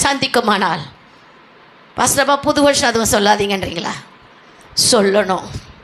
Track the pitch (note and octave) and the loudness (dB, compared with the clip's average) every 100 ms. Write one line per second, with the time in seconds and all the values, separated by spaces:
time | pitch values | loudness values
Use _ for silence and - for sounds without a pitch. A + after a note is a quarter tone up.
0 | C#4+ C4+ C4 B3+ A3 G3+ F#3 D#3+ C#3+ - | 0 0 0 0 2 0 0 -2 -8 -18
1 | - - - - - - - - - - | -20 -20 -20 -20 -20 -20 -20 -20 -18 -4
2 | G#3+ C#4 C4 C#4 C#4 D4 C#4+ C#4 B3+ A3+ | -2 0 0 0 0 2 2 2 0 0
3 | A3+ B3+ G3+ G#3 G3+ G3 F3+ F3 F3+ G3+ | 0 2 2 2 0 -2 -4 -8 -8 -10
4 | - - - - - - - - - A#3 | -14 -20 -20 -20 -20 -20 -14 -4 2 2
5 | G3 G3 F#3+ F3+ - - - - | 4 2 0 -2 -6 -14 -14 -20